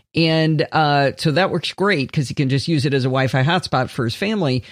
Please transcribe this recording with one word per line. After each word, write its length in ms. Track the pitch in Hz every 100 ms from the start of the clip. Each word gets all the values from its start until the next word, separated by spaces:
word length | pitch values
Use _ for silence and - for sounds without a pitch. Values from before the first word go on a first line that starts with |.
| _
And, 520 | - 165 160 156 156 151
uh, 420 | 156 151 143 139 135
so 140 | 160
that 200 | 147 190
works 220 | 170 -
great 400 | - 196 175 127
'cause 160 | - 127
he 60 |
can 160 | - 131
just 180 | 135 139
use 160 | 160
it 80 | 127
as 140 | 135 131
a 20 |
Wi-Fi 360 | 131 131 131
hotspot 440 | 131 180 - 139 127
for 160 | -
his 100 | 117
family. 480 | - 202 214 156 127 -